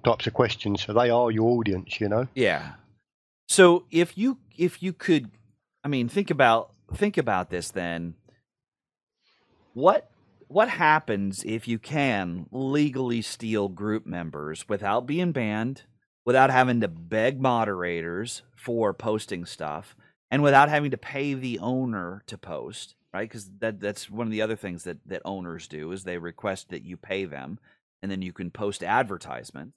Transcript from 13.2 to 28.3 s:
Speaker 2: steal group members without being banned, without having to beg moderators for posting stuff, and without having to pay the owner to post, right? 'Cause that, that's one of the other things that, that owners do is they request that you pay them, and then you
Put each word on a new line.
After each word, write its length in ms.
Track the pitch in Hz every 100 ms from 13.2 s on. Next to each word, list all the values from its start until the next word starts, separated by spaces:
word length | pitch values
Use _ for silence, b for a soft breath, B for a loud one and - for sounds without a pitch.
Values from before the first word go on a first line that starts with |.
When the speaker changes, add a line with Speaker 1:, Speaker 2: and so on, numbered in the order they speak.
Speaker 2:
steal 460 | - - 110 107 101
group 360 | 90 104 107 -
members 640 | 87 82 73 76 80 -
without 360 | 101 98 113 123
being 260 | 160 175
banned, 520 | 139 107 107 120 139 - _ _ _ 123
without 240 | 131 135
having 320 | 131 127 120
to 60 | 101
beg 520 | - 85 110 120 135
moderators 1000 | 127 120 107 92 90 85 85 87 117 - _ _
for 380 | - 117 107
posting 520 | 92 113 107 - 87 87
stuff, 500 | - 76 78 - _ b b -
and 100 | 135
without 260 | 147 139 147
having 220 | 151 147
to 60 | 120
pay 360 | - 139 143
the 260 | 131 127 110
owner 640 | 110 131 127 104 87 98 -
to 100 | 98
post, 580 | 92 76 65 110 - _ _
right? 160 | 92 110
'Cause 200 | 117 95 98
that, 200 | 113 101
that's 300 | 101 101 -
one 180 | 107 117
of 40 |
the 100 | 107
other 140 | 110 110
things 260 | 98 87
that, 140 | 90 78 -
that 160 | 92
owners 440 | 90 95 87 82 -
do 240 | 76 78
is 120 | 95
they 140 | 92 87
request 520 | 85 - 104 92 -
that 140 | 87
you 140 | 87 87
pay 260 | - 98 90
them, 340 | 71 67 104 b b _ -
and 100 | 98
then 100 | 95
you 120 | 92